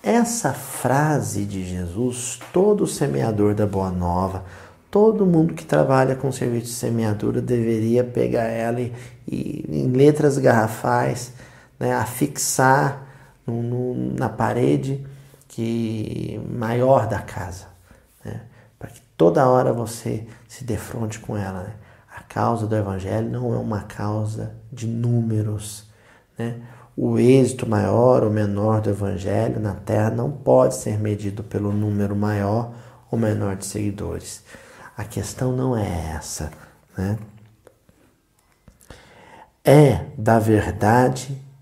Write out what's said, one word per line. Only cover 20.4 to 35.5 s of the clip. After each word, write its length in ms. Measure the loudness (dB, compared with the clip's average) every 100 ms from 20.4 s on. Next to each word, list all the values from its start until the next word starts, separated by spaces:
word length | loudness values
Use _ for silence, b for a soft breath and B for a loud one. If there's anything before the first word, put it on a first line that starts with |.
| _
se 160 | -14
defronte 560 | -8 -6 -6 -8 -8 -8
com 160 | -8 -6
ela, 280 | -6 -8
né? 100 | -12 -16 b b b -20
A 80 |
causa 420 | -8 -2 0 0 0
do 100 | -2
evangelho 540 | -2 -4 -4 -4 -4
não 240 | -4 -2
é 40 | -2
uma 240 | -2 -6
causa 720 | -6 -8 -4 -4 -4 -6 -10 -12 -18
de 160 | -10 -6
números, 1000 | -2 0 0 2 0 -2 -4 -8 -16 -20 b b b b -8
né? 240 | -8 -8 B B B -4
O 220 | 0 4
êxito 500 | 6 8 6 0 0
maior 560 | 0 2 4 6 6
ou 60 | 4
menor 520 | 0 0 0 0 2
do 80 | 0
evangelho 720 | -2 -2 -4 -2 0 0 -2
na 140 | -4
terra 360 | -6 -2 0 0
não 220 | 0 -4
pode 440 | -2 4 6 4 0
ser 220 | -4 -2
medido 460 | -2 -2 -4 -8
pelo 280 | -6 -4 -2
número 440 | -2 0 0 -2 0
maior 580 | 0 0 0 -2 -4 B B B _
ou 80 | -2
menor 380 | 0 0 -4 -6
de 100 | -8
seguidores. 760 | -6 -6 -6 -8 -8 -12 -18 B B B B B -14
A 80 | -10
questão 480 | -8 -8 -4 -4